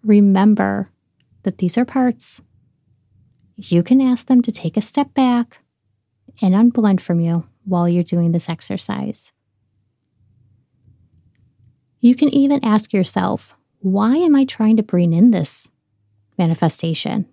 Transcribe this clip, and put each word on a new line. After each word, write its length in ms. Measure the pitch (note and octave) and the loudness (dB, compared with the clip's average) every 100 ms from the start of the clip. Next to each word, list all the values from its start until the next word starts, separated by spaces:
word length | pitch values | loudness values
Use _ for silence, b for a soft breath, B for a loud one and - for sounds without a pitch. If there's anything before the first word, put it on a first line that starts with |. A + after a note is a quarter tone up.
Remember 840 | G#3+ G#3 G3+ F#3+ G#3 G#3 G3 G3+ F#3+ _ _ _ _ _ | 4 4 6 4 4 2 0 -4 -8 _ _ _ _ _
that 160 | F#3+ - | -10 -6
these 200 | F3+ A#3 | -4 -2
are 60 | |
parts. 560 | B3 C4+ B3 A#3 - - _ _ _ _ _ _ _ _ _ _ _ | -2 -2 -2 -4 -14 -20 _ _ _ _ _ _ _ _ _ _ _
You 280 | - - F3 | -20 -2 -2
can 180 | F3 C4 | 2 2
ask 260 | C4 B3 - | 2 -2 0
them 160 | B3+ | 0
to 100 | A#3+ | 0
take 240 | - E3 G#3+ | -6 -6 -6
a 60 | |
step 320 | - - C#4+ | -6 -6 -4
back 440 | - C4 A#3+ A#3+ _ _ _ _ _ _ _ _ - | 0 0 0 -4 _ _ _ _ _ _ _ _ -4
and 120 | F#3+ | 0
unblend 460 | F#3 A#3+ A#3 G#3+ F#3+ | 2 2 2 0 0
from 200 | - E3+ | -2 -2
you 260 | E3 E3+ - _ | -2 -4 -6 _
while 240 | G3 F3+ F3 | -6 -2 0
you're 140 | F3 | 0
doing 300 | E3+ F3 E3+ | -2 -2 0
this 160 | E3+ - | -2 -4
exercise. 840 | E3+ - G3 - G3+ G#3 G#3 - _ _ _ _ _ _ _ _ _ _ _ _ _ _ _ _ _ _ _ _ _ _ _ _ _ _ _ | -12 -8 -8 -8 -8 -8 -12 -18 _ _ _ _ _ _ _ _ _ _ _ _ _ _ _ _ _ _ _ _ _ _ _ _ _ _ _
You 140 | A#3+ | 2
can 160 | B3+ D4 | 2 0
even 340 | C#4 C#4 C#4+ | 2 0 0
ask 280 | A3+ G#3+ G#3+ | 0 0 0
yourself, 600 | G3+ F3+ - F#3 - - _ _ _ | -4 -2 -4 -4 -6 -10 _ _ _
"Why 360 | F#3+ F#3+ G#3+ C#4+ | -4 -2 0 0
am 180 | F4 | 2
I 100 | C#4 | 2
trying 320 | C4 - A3 A3 | 0 0 0 0
to 40 | |
bring 300 | G#3+ F3+ F3 | 0 0 0
in 180 | E3 A#3+ | 4 4
this 380 | G3+ - - - _ _ _ _ _ _ - | 2 -4 -10 -20 _ _ _ _ _ _ -4
manifestation? 880 | E3+ E3 E3 - E3 D#3 - G#3+ - | -2 0 -2 -2 -6 -6 -6 -6 -8